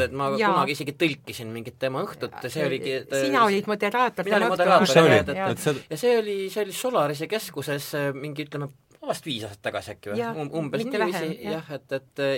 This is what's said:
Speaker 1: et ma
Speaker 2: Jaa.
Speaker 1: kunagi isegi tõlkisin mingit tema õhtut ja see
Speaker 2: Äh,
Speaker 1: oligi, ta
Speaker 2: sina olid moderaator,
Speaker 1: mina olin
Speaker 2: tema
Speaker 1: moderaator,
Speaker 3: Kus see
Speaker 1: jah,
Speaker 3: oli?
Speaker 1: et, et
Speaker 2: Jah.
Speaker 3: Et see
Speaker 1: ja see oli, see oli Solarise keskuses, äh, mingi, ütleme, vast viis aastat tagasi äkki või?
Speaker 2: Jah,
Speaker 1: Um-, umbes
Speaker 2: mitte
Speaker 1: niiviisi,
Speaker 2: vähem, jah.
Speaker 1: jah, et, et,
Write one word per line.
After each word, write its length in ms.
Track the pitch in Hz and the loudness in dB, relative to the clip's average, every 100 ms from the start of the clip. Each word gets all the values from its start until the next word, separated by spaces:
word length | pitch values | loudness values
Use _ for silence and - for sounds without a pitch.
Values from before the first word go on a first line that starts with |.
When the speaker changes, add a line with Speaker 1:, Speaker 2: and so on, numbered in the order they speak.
Speaker 1:
et 100 | 127 135 | 2 0
ma 80 | 139 | -2
Speaker 2:
Jaa. 220 | 139 214 | 2 2
Speaker 1:
kunagi 240 | 185 139 143 | 2 2 -2
isegi 180 | 143 | -6
tõlkisin 560 | 143 165 139 - 110 113 | -2 -2 -2 -8 -12 -10
mingit 300 | 113 117 - | -10 -10 -6
tema 240 | 131 131 | -4 -4
õhtut 320 | 196 - 123 - | -6 -8 -10 -8
ja 140 | 127 | -8
see 100 | 151 | -4
Speaker 2:
Äh, 60 | 143 | -2
Speaker 1:
oligi, 260 | 135 - 131 - | -2 -2 -4 -2
ta 180 | 135 | 0
Speaker 2:
sina 200 | 139 262 | 2 4
olid 220 | 220 196 208 | 4 4 0
moderaator, 600 | 208 208 240 247 220 185 | -2 0 2 0 0 0
Speaker 1:
mina 80 | 208 | 2
olin 80 | |
Speaker 2:
tema 100 | 226 | 2
Speaker 1:
moderaator, 320 | 180 180 180 - | 4 6 8 8
Speaker 3:
Kus 80 | |
see 80 | 147 | 8
Speaker 1:
jah, 80 | 160 | 8
Speaker 3:
oli? 80 | 113 | 6
Speaker 1:
et, 100 | 95 | 4
et 140 | 185 | -2
Speaker 2:
Jah. 80 | 190 | -2
Speaker 3:
Et 140 | 117 | -2
see 100 | 156 135 - | -2 -2 -4
Speaker 1:
ja 100 | 151 | 0
see 180 | 240 240 | 2 4
oli, 180 | 208 196 190 | 2 -4 -4
see 160 | 214 202 | -4 -4
oli 100 | - | -4
Solarise 500 | 254 226 147 147 160 | 0 2 2 0 -4
keskuses, 640 | 214 - 156 139 143 143 | -4 -4 -6 -4 -4 -4
äh, 160 | 151 143 | -2 -2
mingi, 320 | 135 151 147 147 | -4 -8 -8 -8
ütleme, 220 | 143 143 - _ _ | -8 -8 -10 _ _
vast 280 | 294 262 170 | -6 -6 -6
viis 220 | 120 104 | -8 -8
aastat 160 | 101 | -8
tagasi 320 | 117 101 104 104 | -6 -6 -8 -10
äkki 160 | 104 | -6
või? 80 | 104 | -4
Speaker 2:
Jah, 160 | 233 160 | -4 -6
Speaker 1:
Um-, 160 | 143 | -6
umbes 320 | 156 147 - | -4 -4 -4
Speaker 2:
mitte 160 | 233 208 | -2 -2
Speaker 1:
niiviisi, 240 | 214 185 | -2 -2
Speaker 2:
vähem, 140 | 160 160 | -4 -6
jah. 180 | - 160 | -6 -8
Speaker 1:
jah, 160 | 151 | -8
et, 240 | 143 - 135 | -12 -8 -8
et, 240 | 135 - 139 | -8 -4 -2